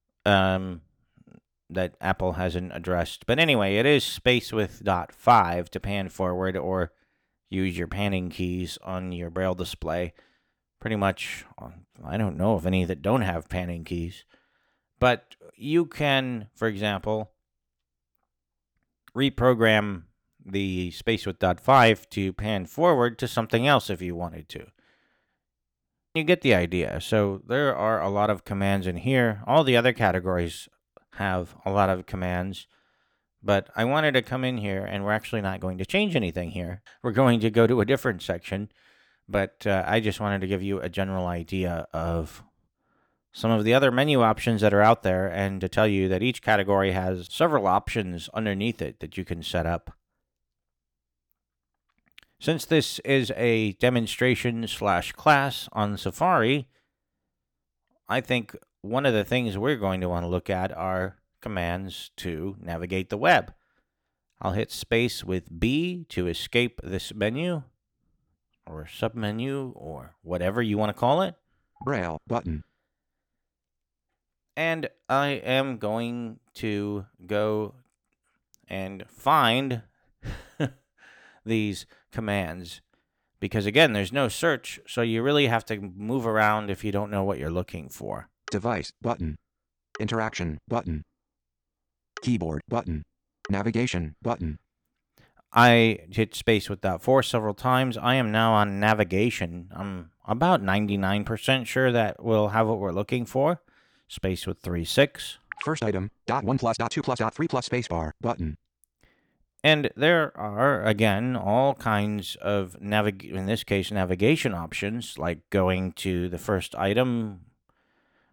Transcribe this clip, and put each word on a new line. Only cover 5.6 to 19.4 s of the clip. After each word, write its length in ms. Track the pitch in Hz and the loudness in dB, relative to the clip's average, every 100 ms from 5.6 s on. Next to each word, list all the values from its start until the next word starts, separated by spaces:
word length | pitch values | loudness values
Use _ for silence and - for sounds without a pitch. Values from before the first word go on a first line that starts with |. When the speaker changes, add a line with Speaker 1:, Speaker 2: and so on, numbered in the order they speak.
| 87 | -4
Speaker 1:
to 80 | 95 | -8
pan 280 | 101 101 92 | -4 -4 -6
forward 480 | - 92 90 95 92 | -4 -2 0 -2 -2
or 360 | 78 95 82 - _ _ _ _ _ | -2 -2 -2 -6 _ _ _ _ _
use 260 | 92 95 87 | -2 -2 -2
your 120 | 82 | -6
panning 420 | 98 101 95 90 | -2 -2 -2 -4
keys 480 | - 90 90 87 - | -4 -4 -2 -6 -10
on 280 | - 92 92 | -8 -8 -6
your 200 | 87 85 | -8 -6
Braille 240 | 90 92 90 | -2 -2 -2
display. 580 | 87 - 82 85 87 - _ _ _ _ _ _ | -6 -6 -4 -4 -4 -8 _ _ _ _ _ _
Pretty 160 | 110 107 | -4 0
much, 500 | 98 95 - - - - 58 87 - - 73 | 0 0 -8 -10 -16 -18 -18 -18 -20 -18 -6
I 100 | 95 | -2
don't 220 | 104 76 | -2 0
know 160 | 98 | 2
of 140 | 101 87 | 2 2
any 180 | 92 87 | 0 0
that 160 | 85 | -2
don't 220 | 90 123 | 0 0
have 260 | 95 82 - | 0 -4 -6
panning 340 | 92 87 85 | -6 -6 -8
keys. 400 | 80 87 85 - _ _ _ _ _ _ _ _ | -8 -6 -6 -10 _ _ _ _ _ _ _ _
But 360 | 123 147 - - - _ | 2 2 -4 -20 -20 _
you 320 | 139 165 160 | 0 2 0
can, 640 | - 147 135 131 117 104 | -2 0 2 0 -6 -10
for 140 | _ 113 | _ -4
example, 640 | 98 107 98 107 107 107 _ _ _ _ _ _ _ _ _ _ _ _ _ _ _ _ _ _ 123 | 0 -2 -2 -2 -4 -6 _ _ _ _ _ _ _ _ _ _ _ _ _ _ _ _ _ _ 0
reprogram 880 | 139 131 | 0 4